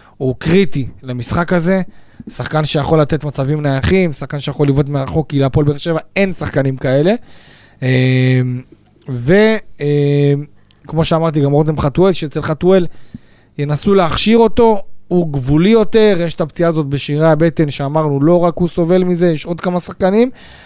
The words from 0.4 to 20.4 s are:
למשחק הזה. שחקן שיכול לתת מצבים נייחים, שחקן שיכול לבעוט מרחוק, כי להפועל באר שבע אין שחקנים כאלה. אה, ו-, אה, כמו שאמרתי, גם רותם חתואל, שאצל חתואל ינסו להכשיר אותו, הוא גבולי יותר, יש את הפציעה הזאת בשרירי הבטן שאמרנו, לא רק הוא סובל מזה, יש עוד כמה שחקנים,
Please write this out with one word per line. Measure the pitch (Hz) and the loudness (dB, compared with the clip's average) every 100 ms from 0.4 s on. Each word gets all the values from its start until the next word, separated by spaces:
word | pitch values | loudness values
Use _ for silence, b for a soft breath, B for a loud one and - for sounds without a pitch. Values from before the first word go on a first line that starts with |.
| 160 185 190 143 120 - | 0 2 2 0 -6 -10
למשחק | 131 123 120 175 170 | -10 -8 -4 -2 0
הזה. | 180 165 190 180 B B B - | 0 0 -2 -4 B B B -14
שחקן | - - 156 | -12 -4 -2
שיכול | 151 151 135 160 | -2 -2 0 2
לתת | 143 135 | 2 -2
מצבים | 147 139 135 151 | -4 -4 -2 -2
נייחים, | 147 135 - 185 175 | -2 -2 0 2 0
שחקן | 135 139 147 | -4 -10 -8
שיכול | 143 139 143 | -6 0 2
לבעוט | 135 139 | 2 0
מרחוק, | 143 135 160 - | -4 -2 -4 -2
כי | 143 | -2
להפועל | 135 156 147 | 0 2 0
באר | 143 | 0
שבע | 170 160 - 185 | -4 -4 -4 -2
אין | 196 | -2
שחקנים | - - 151 135 131 | -2 -4 -2 -2 -2
כאלה. | 135 135 165 240 B B B B B B | 0 2 2 0 B B B B B B
אה, | 131 127 127 127 127 127 127 123 - - _ _ - | 0 2 2 2 2 2 0 -6 -12 -20 _ _ -12
ו-, | 123 120 196 220 220 - - | -4 2 4 4 0 -6 -6
אה, | 147 147 143 143 143 143 147 - _ _ - | -2 0 2 2 2 0 -4 -18 _ _ -6
כמו | 156 | -4
שאמרתי, | 156 160 165 151 | 0 0 0 0
גם | 139 | 2
רותם | 143 156 147 | 2 2 0
חתואל, | 143 160 190 | -2 2 2
שאצל | 180 147 - | 0 -4 -6
חתואל | - 151 175 190 - B B B B B B - | -6 -2 2 2 2 B B B B B B -6
ינסו | 143 147 202 | -4 -2 2
להכשיר | 196 165 - 208 226 | 2 2 0 2 4
אותו, | 220 - 233 202 - - - | 4 4 2 2 -4 -12 -2
הוא | 180 165 | -2 -2
גבולי | 143 127 151 190 | -4 0 2 4
יותר, | 226 208 226 214 175 | 4 4 4 4 2
יש | 170 | -2
את | - | -4
הפציעה | 151 - 170 | -6 -2 0
הזאת | 160 139 | 0 -2
בשרירי | 139 - 147 160 | -6 -4 0 2
הבטן | 151 165 156 147 | 4 2 2 -2
שאמרנו, | - 139 156 156 139 | -2 -4 -2 0 2
לא | 151 175 | 2 4
רק | 170 160 | 2 0
הוא | 175 | -2
סובל | - 165 185 | -2 0 2
מזה, | 180 170 175 | 2 0 0
יש | 156 - | 0 -6
עוד | 165 | -6
כמה | 180 175 | -4 -4
שחקנים, | - 180 185 208 254 B | -6 -4 0 2 0 B